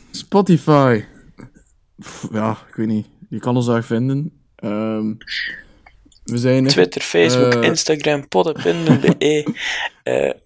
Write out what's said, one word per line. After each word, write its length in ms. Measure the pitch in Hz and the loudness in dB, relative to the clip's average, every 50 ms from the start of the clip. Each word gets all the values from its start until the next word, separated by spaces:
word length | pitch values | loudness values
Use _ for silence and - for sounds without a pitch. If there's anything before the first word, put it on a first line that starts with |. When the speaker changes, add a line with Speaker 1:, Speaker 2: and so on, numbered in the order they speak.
| - _ | -20 _
Speaker 1:
Spotify. 920 | - - - - - 202 196 196 175 151 - 160 151 143 135 127 117 107 - - - - - - _ - 127 - _ _ _ _ _ _ _ _ _ - | -16 -16 -8 -2 0 2 4 4 2 4 4 4 6 6 6 4 4 2 -2 -6 -16 -20 -20 -20 _ -20 -20 -20 _ _ _ _ _ _ _ _ _ -20
Pff, 280 | - - - - - - | -20 -18 -14 -14 -12 -8
ja, 260 | 110 107 110 110 113 - - | -6 -4 -2 -2 -4 -6 -10
ik 80 | - - | -12 -8
weet 120 | - 113 | -6 -4
niet. 200 | 110 110 107 107 - _ _ - - | -2 -2 -2 -4 -6 _ _ -16 -12
Je 100 | - 104 | -12 -6
kan 160 | - 123 123 | -4 -2 0
ons 100 | 127 120 | 0 2
daar 180 | 120 117 117 117 | 2 0 0 0
vinden. 580 | - 117 113 127 135 135 139 151 160 - _ _ _ _ | -2 -2 -2 0 0 -2 -2 -4 -6 -10 _ _ _ _
Ehm, 580 | _ - 101 104 107 110 110 110 107 107 110 113 - - - - - - - - - - - _ _ _ - _ _ _ _ _ _ - | _ -8 -6 -4 -4 -4 -4 -4 -4 -4 -6 -6 -8 -12 -12 -10 -8 -8 -8 -10 -12 -18 -20 _ _ _ -20 _ _ _ _ _ _ -8
we 140 | - 120 | -6 -4
zijn 280 | 120 120 127 131 131 131 | 0 2 2 2 2 2
er. 60 | 135 | 2
Speaker 2:
Twitter, 300 | 143 - - - - - | 4 4 2 2 0 -4
Facebook, 520 | - - - 170 170 123 123 127 123 123 120 | -6 -2 2 2 4 4 4 4 2 2 2
Speaker 1:
Eh, 100 | 120 117 - | 2 0 0
Speaker 2:
Instagram, 580 | 165 160 - - 156 151 - 156 147 143 135 | 0 0 0 -2 -2 -2 0 -2 -2 -2 -4
podden 260 | - - - - 165 147 - - | -2 -2 0 0 0 -2 -2 -2
punt 260 | 175 170 170 165 156 | -2 -2 0 2 2
N 100 | 131 127 | 2 4
B 160 | 135 - 165 - | 4 2 2 2
E. 220 | - 147 151 151 147 | 2 0 2 0 -2
Speaker 1:
<laughs> 80 | 147 - - - - - - - - - _ _ | -4 -6 -8 -8 -8 -8 -6 -8 -10 -12 _ _
Speaker 2:
Eh, 280 | - 64 65 69 67 - - _ | -2 -2 0 0 -2 -4 -6 _